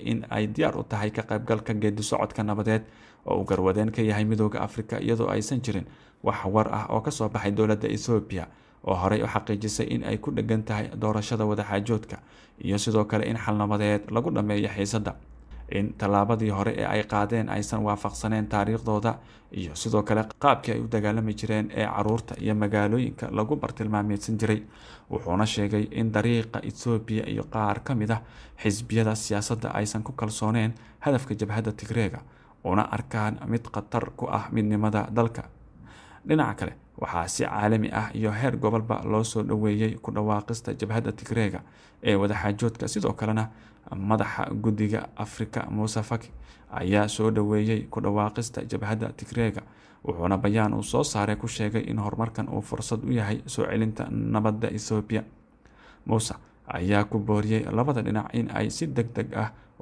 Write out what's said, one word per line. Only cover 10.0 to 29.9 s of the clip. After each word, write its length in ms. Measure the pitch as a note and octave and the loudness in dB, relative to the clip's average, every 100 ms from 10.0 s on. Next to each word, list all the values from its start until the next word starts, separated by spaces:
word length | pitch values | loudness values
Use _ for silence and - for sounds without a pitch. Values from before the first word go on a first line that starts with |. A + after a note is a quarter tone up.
ay 140 | - A2 | -2 -4
ku 120 | D3 | -2
dheggan 320 | A#2+ A2 A2 | -2 0 0
tahay 280 | A2 G#2+ G#2+ G#2+ | 0 -2 -4 -2
doorashada 480 | G#2+ G#2+ G#2 A2 G#2+ | 0 0 0 0 2
wadaxaajoodka 720 | G#2 G#2 G2 G#2 A2 - - - - - - | 0 0 0 2 0 -2 -14 -16 -20 -20 -8
iyo 140 | - G2+ | -2 0
sidoo 260 | A#2 G#2+ | 2 2
kale 200 | G#2 A2 | 4 2
in 120 | - A2+ | 0 -2
xal 180 | - G#2 | 0 0
nabadeed 540 | G#2 G#2 G#2 G#2 - | 2 2 4 2 0
lagu 200 | G#2+ E3 | 0 0
dhammeeyo 380 | A2 G#2 G#2 G2+ | 0 0 0 0
xiisadda. 460 | G2+ G2+ A2 G2+ - - - - - - | 0 0 0 -2 -6 -14 -20 -18 -14 -4
In 220 | G2 G#2+ - | -2 -2 0
tallaabadii 540 | G2+ G2+ G2+ A2 A2 | 2 4 4 2 2
hore 240 | G2 G#2 G#2+ | 2 0 0
ee 80 | |
ay 180 | G2+ G#2 G#2 | 0 0 0
qaadeen 400 | G#2 G#2 A2+ G#2+ | 0 2 0 0
aysan 320 | G#2 G#2 G#2+ | -2 -2 0
waafaqsaneen 640 | G#2 G#2 G2+ - A2 A2 G#2+ | 0 0 -2 -4 -2 0 0
taariikhdooda 680 | G#2 G2+ A2+ A#2 G#2 A2+ A#2 - - - | 0 2 0 0 0 0 -2 -8 -20 -12
iyo 220 | G2 F2 | -8 -8
sidoo 280 | D#2+ A#2 A2 | -6 0 2
kale 220 | G#2 G#2+ A2 - | 2 2 0 2
qaabkii 340 | C#3+ C3 B2 | 4 4 0
ay 80 | A#2+ | -2
u 80 | A#2 | 0
dagaalami 460 | A2+ G#2 A2 A2 | 0 2 0 0
jireen 360 | G#2 A2 G#2+ G#2+ | -2 0 0 0
ee 120 | - G#2 | -2 -2
caruurta 480 | G2+ G#2+ A2+ - - | 0 2 0 -2 -4
iyo 140 | G#2+ | 0
magaalooyinka 760 | G#2+ G2+ G#2 G#2 A#2+ B2 - - | 2 2 4 4 2 0 -4 -4
lagu 260 | G#2+ A2 D3+ | 0 0 0
bartilmaameedsan 800 | - - G#2+ G#2 G#2 G2+ - G#2+ | -2 -4 0 0 0 -2 -2 0
jiray. 240 | G#2+ G#2+ - - - - - | 2 2 -2 -18 -20 -18 -8
Wuxuuna 360 | - E2+ F2+ A2 | -4 0 2 2
sheegay 420 | - G2+ G#2 G#2 | 2 0 0 0
in 220 | A#2 A2+ | 0 0
dariiqa 480 | G#2+ A#2 A#2 A2 G#2 | 2 4 2 0 -6
Ethiopia 600 | G2+ - A#2+ A2+ A2+ A2 - | -8 -4 0 0 0 -4 -2
iyo 160 | G#2+ - | -4 -4
qaar 300 | A2 G#2 G#2+ | 0 0 0
ka 140 | - | -2
mid 160 | B2 G#2+ | -2 0
ah 100 | A2+ - - - - | 0 -4 -20 -20 -2
xisbiyada 520 | G#2+ G#2 A#2+ A2 A2 | 0 0 0 2 2
siyaasadda 540 | G#2+ - G#2 - A2+ A2 | 0 -2 -2 -2 -2 -2
aysan 280 | G2 G#2 | -2 -2